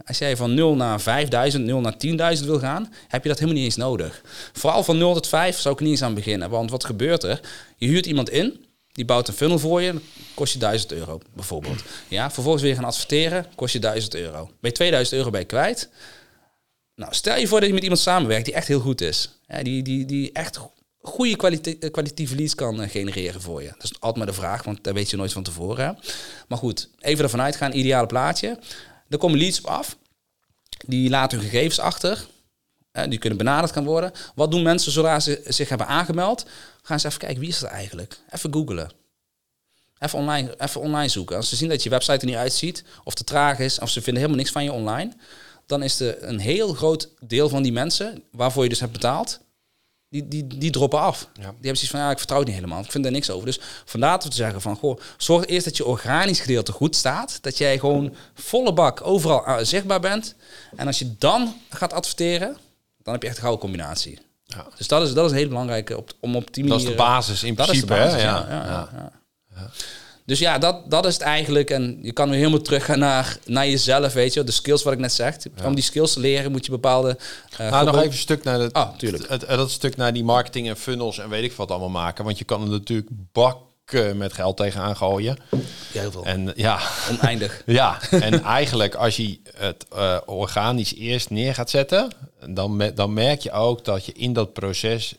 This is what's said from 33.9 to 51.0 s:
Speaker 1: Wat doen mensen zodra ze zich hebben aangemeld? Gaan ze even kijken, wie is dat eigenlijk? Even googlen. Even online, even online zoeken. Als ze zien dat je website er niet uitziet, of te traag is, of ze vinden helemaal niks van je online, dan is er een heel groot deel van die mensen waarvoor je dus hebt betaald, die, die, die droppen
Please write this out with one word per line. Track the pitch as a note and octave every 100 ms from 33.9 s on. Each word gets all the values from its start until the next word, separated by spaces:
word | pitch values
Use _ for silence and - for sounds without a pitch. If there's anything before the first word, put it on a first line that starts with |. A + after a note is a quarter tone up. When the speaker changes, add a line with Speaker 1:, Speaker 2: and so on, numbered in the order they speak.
| D#3+ F3+ - -
Speaker 1:
Wat | - D#3
doen | E3+
mensen | E3 F3 -
zodra | C#3+ D#3+ D#3
ze | - - -
zich | C3 C#3+
hebben | B2 -
aangemeld? | D3 F3+ E3+ F#3+ A#3+ - - - _
Gaan | - D3
ze | D3+
even | -
kijken, | - B2+
wie | D#3+
is | -
dat | -
eigenlijk? | - G2+ F2 G2+ - _
Even | - D#3
googlen. | D3+ C#3 F2 D#2+ - _ _ _ _ _ _ _ _ _ _
Even | D3 C#3+
online, | D3 D3 B2+ -
even | C#3+ -
online | D3+ D3 C#3+
zoeken. | G2 F2 F#2
Als | A#2
ze | A#2+
zien | D#3+
dat | D3+
je | A#2
website | B2+ - C#3
er | B2+
niet | A#2
uitziet, | B2+ - E3+ F3 - -
of | -
te | -
traag | - D3 C#3+ C3+
is, | C3 -
of | A2+
ze | -
vinden | - A#2+
helemaal | D3+ C3
niks | -
van | C#3+
je | C#3+
online, | B2 G#2+ A#2+ G#3 - - - - - -
dan | C#3+
is | C3+ -
er | B2 -
een | - A2+
heel | G#2 F#3 G#3+
groot | C3 D#3 D#3 - _
deel | A#2 A#2+ D3+
van | C3+
die | C3+
mensen | A#2 D#3 - G#3 D#3 -
waarvoor | A#2+ B2+ C3
je | B2
dus | A#2
hebt | B2
betaald, | A#2 A#2+ C#3+ A#3+ - _ _ _ _ _ _ _
die, | C#3+ C#3+
die, | D3+ C3+
die | C3 D#3+
droppen | C3+ C#3 D3+